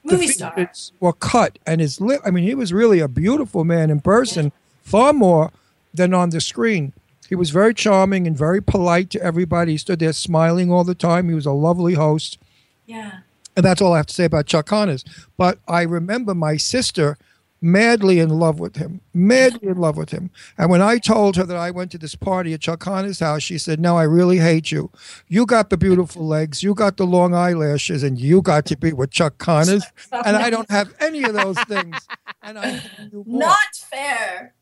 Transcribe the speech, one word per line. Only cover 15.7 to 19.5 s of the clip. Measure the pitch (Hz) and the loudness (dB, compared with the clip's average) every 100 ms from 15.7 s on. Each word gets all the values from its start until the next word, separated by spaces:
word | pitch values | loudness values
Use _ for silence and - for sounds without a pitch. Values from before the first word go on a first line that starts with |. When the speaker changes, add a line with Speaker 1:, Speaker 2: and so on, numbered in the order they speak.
| 170 | -2
Speaker 2:
remember | 170 170 175 233 220 | 0 -2 -4 -4 -4
my | 180 156 151 | -2 -2 -2
sister | - 254 - - 147 147 _ _ _ _ | -2 -2 -2 -2 -2 -4 _ _ _ _
madly | 165 190 233 233 196 180 | 2 4 4 2 4 2
in | 160 | 2
love | 156 165 156 | 2 0 0
with | 170 - | -8 -8
him, | 156 190 _ | -10 -12 _
madly | 175 196 254 254 | 0 2 4 2